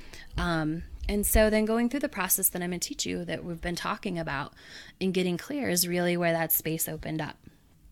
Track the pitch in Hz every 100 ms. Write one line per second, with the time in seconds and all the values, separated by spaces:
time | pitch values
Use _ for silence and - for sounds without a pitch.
0 | - - - - 175 165 156 165 - -
1 | - 208 202 226 214 214 214 226 240 285
2 | 285 - 185 - 190 180 175 175 - -
3 | 175 180 170 160 175 170 175 175 170 214
4 | 208 170 160 139 143 - - - - -
5 | 190 185 180 175 - 285 214 175 175 175
6 | 175 175 170 165 160 - 160 160 - 156
7 | 160 156 151 - - - - - -